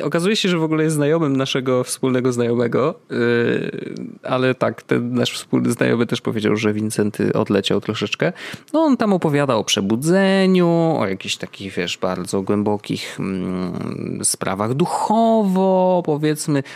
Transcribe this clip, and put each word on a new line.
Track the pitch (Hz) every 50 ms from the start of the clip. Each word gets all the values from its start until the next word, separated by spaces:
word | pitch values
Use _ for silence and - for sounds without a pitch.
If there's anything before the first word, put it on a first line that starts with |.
| -
okazuje | 147 151 170 170 196 220
się, | 208 - 185
że | 180 165
w | 160
ogóle | 156 160 156 156
jest | 160 160
znajomym | 147 143 143 160 170 160 143 135 131
naszego | 135 - - 139 127 131 127 123 123
wspólnego | - - - - 131 127 127 120 131 123
znajomego, | 120 120 117 120 120 120 117 120 120 123 156 185 - _ -
y, | - 120 120 120 120 120 117 120 120 - - - - - - - - - - - - - -
ale | - 131 127 127 131 127
tak, | - 117 110 107 - -
ten | - 135 127 120 120 123
nasz | 120 120 -
wspólny | - - - - - 127 123 123
znajomy | 120 - 131 123 123 117 120
też | 113 117 110
powiedział, | - - 117 110 104 104 107
że | 107 110 107 104
Wincenty | 104 107 107 - - 104 104 - - 104 101 -
odleciał | - 110 - 104 98 98 - 90 101
troszeczkę. | - - 110 - 104 101 - - - 165 185 - - - - - - - -
No | 302 320
on | 302 262 -
tam | 233 208 196
opowiada | 175 - 160 143 143 143 135 123
o | 107 98
przebudzeniu, | - - 104 98 98 113 117 143 160 180 196 196 190 196 196 190 185 185 180 175 170 170 170 165 160 156 120
o | 113 98
jakichś | 98 95 - 98 - -
takich, | - - - - 101 95 -
wiesz, | - 87 87 - -
bardzo | - 92 92 92 90 90 - 98
głębokich, | 95 - 104 104 104 104 104 104 - - 110 110 - - - -
mm, | 95 95 95 92 92 92 92 90 92 90 - - - - - 80 - - 87 - -
sprawach | - - - - - 95 95 104 113 127
duchowo, | 143 175 - - - - - 214 226 226 226 226 220 214 190 185 185 190 190 185 185 185 185 185 180 175
powiedzmy, | - 151 143 151 151 151 147 - - 147 139 131 - -